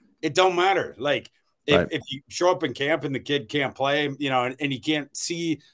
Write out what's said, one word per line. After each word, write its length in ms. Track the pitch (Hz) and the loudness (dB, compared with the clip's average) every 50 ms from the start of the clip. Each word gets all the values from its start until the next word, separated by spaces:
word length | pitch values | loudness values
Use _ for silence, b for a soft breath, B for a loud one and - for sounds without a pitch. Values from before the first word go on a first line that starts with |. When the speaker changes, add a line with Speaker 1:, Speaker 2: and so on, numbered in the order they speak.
| _ _ _ _ | _ _ _ _
Speaker 1:
it 120 | - 156 147 | -6 -2 2
don't 220 | 185 185 190 180 | 4 4 4 4
matter. 400 | 170 180 196 190 170 123 - - - | 4 2 2 2 2 0 -4 -6 -6
Like, 320 | 123 147 139 120 - - _ _ _ _ _ _ _ - | -2 -2 -2 -2 -4 -8 _ _ _ _ _ _ _ 4
if, 100 | 147 - | 4 4
Speaker 2:
Right. 100 | 175 - | 4 2
Speaker 1:
if 100 | 165 135 - - | -2 -6 -6 -8
you 120 | 143 135 - - | -12 -12 -12 -10
show 200 | - - 170 180 | -2 2 4 4
up 140 | 180 175 160 | 4 2 0
in 100 | 143 120 | -4 -2
camp 300 | - 139 143 160 151 139 | -2 0 0 0 0 -2
and 100 | 151 135 | -2 -4
the 60 | 120 | -4
kid 300 | - - 143 143 139 104 | -2 -2 -2 -2 -2 -2
can't 260 | - 147 139 123 - | -4 -2 -2 -2 -4
play, 340 | - 131 139 143 147 147 143 135 139 | -2 -2 0 0 0 0 -2 -4 -4
you 140 | 147 139 | -2 0
know, 140 | 131 127 123 | 2 2 2
and, 100 | 127 131 - | 0 -2 -4
and 120 | 151 143 | -4 -4
he 80 | 135 117 | -4 -4
can't 360 | - 147 156 147 139 - - | -2 -2 -2 -2 -2 -6 -8
see 440 | - - - 175 170 170 165 156 160 b b | -6 -4 -4 -4 -2 -2 -2 -2 -4 b b